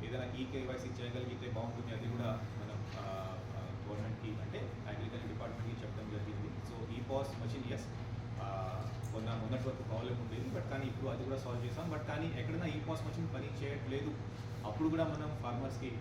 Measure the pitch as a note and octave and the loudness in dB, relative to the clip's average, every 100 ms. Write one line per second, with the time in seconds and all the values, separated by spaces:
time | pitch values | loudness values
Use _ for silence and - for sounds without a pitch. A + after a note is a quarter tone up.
0 | A#2+ B2+ B2 B2 B2+ C3+ B2+ B2+ A#2 G#2 | -2 0 0 0 0 0 0 0 -2 -2
1 | A#2+ B2 A#2+ A#2+ A#2+ A2+ A#2 - - A#2+ | 0 0 0 0 0 0 0 0 -2 0
2 | A#2 A#2 A#2 A2+ - - A2 G#2 G#2 - | 0 2 2 2 0 -2 -2 -2 -2 -2
3 | F#2+ F#2+ F#2+ G2 - - - - G2+ G#2 | -2 0 0 -2 -2 -2 -2 -2 -2 0
4 | A2+ - A2 - - - - - - - | 0 0 0 0 0 0 -2 -2 -2 -2
5 | - - - A2 A#2 - A#2 A2+ G#2+ G#2 | 0 -2 -2 -2 -2 -2 -2 0 -2 -2
6 | A2 A2 G2+ G#2 G#2 - - A#2 A#2+ A#2 | -2 0 0 0 -2 -2 -4 -2 -2 -2
7 | A#2+ C3 - - A#2 C3+ A#2+ A2 - - | 2 2 2 0 -2 0 0 -2 -2 -4
8 | - - - - G2 F#2+ F#2+ - - - | -2 -2 -2 -2 0 0 0 0 -2 -2
9 | - A2 A2 A2+ A2 B2+ B2+ B2+ - A#2 | -2 0 0 0 2 2 2 0 0 0
10 | A#2+ A#2+ A2+ A2 B2+ - - C3+ C3+ - | 0 0 0 0 0 0 0 0 0 0
11 | C3 A#2+ B2 C3+ B2+ A#2+ A#2 - E3 D3+ | 0 0 0 0 0 0 0 0 0 0
12 | - D3+ E3 D#3+ D#3+ D#3+ E3+ D3+ D#3 D#3 | 0 0 2 2 0 2 2 2 2 0
13 | D#3 - E3 C3 C#3 - C#3 C#3+ B2 C3+ | 0 0 0 0 0 0 0 0 2 2
14 | D3 - - - - - - - D#3+ D#3+ | 2 0 -2 -4 -4 -2 0 4 6 6
15 | D#3+ D3+ D3+ - B2 A#2 C3 - B2+ A#2 | 4 4 0 0 0 0 0 0 -2 -2